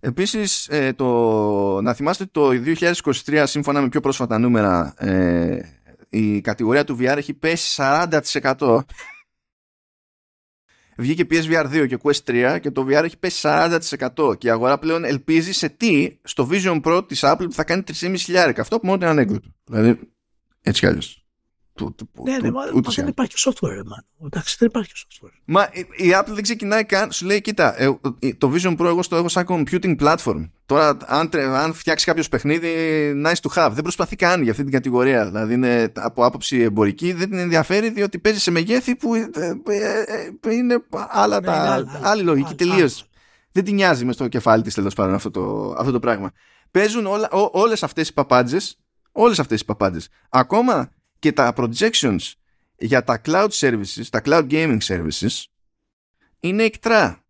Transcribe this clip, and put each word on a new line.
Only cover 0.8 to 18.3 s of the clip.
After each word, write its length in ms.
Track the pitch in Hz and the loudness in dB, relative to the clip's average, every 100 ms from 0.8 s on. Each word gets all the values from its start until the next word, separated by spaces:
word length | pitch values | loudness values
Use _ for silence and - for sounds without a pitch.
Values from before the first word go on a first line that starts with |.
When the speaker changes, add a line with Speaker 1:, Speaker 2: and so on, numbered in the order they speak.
| 135 | -2
Speaker 1:
το, 880 | 127 131 120 117 110 104 101 101 98 | 0 0 2 2 2 2 0 0 0
να 140 | 107 | -2
θυμάστε 280 | 113 143 180 | -2 -2 -4
ότι 100 | 190 | -4
το 160 | - 139 | 2 4
δύο 260 | 127 127 | 4 0
χιλιάδες 240 | 165 175 175 | 0 0 0
είκοσι 260 | - 131 | -2 -2
τρία, 220 | - 151 139 | 0 0 2
σύμφωνα 340 | 147 143 143 | 0 -2 0
με 80 | 139 | 0
πιο 120 | 147 | 0
πρόσφατα 380 | 139 131 120 110 | -2 -2 -2 2
νούμερα, 560 | 123 117 104 87 78 - | 4 4 4 2 -2 -4
ε, 800 | 98 95 90 85 85 85 - _ _ _ - | -2 2 2 2 0 -4 -10 _ _ _ -8
η 320 | 104 107 104 | -2 0 0
κατηγορία 440 | - 104 110 131 | -2 -2 0 2
του 120 | 143 123 | 0 -2
V 120 | 127 | -2
R 40 | 143 | -2
έχει 180 | 143 | -4
πέσει 360 | 139 160 165 - | -6 -4 -2 -4
σαράντα 500 | - 135 147 175 160 | -2 0 0 0 -2
τοις 140 | - | -2
εκατό. 500 | 151 131 135 139 120 135 - - - _ _ _ _ _ _ _ _ _ _ _ _ _ _ _ _ _ - | -4 -2 0 2 2 0 -14 -20 -20 _ _ _ _ _ _ _ _ _ _ _ _ _ _ _ _ _ -8
Βγήκε 300 | 123 160 151 | -4 0 2
P 20 | |
S 180 | 160 160 | 2 2
V 140 | 165 | 0
R 20 | 147 | 2
δύο 180 | 151 139 | 2 0
και 120 | 123 | 0
Quest 140 | 147 135 | 0 0
τρία 420 | - 120 123 170 | 2 2 2 0
και 120 | 143 | -4
το 160 | 135 131 | -4 0
V 100 | 143 | 2
R 60 | |
έχει 140 | 165 - | 2 -2
πέσει 200 | 185 - | -8 -4
σαράντα 400 | - 156 165 170 | 0 2 2 0
τοις 140 | 165 | -2
εκατό. 420 | 139 131 127 147 | -6 -6 0 0
Και 120 | 98 120 | 2 0
η 40 | |
αγορά 280 | 113 123 139 | 2 2 0
πλέον 260 | 156 165 | 0 -2
ελπίζει 480 | 160 135 - 160 165 | -2 -4 2 0 2
σε 160 | 190 160 | -2 -4
τι; 500 | _ 233 156 160 - | _ 2 2 0 -4
Στο 240 | - - 127 | -14 -4 0
Vision 300 | 190 185 165 | 0 0 0
Pro 260 | 165 170 185 | 2 0 0
της 120 | 135 | -2
Apple 220 | 139 165 | 2 2
που 80 | 175 | -2
θα 120 | - | -6
κάνει 180 | 151 175 | -2 -2
τρεις 160 | 185 151 | -4 -8
και 100 | 175 | -4
μισή 160 | 185 | -4
χιλιάρικα. 360 | - | 0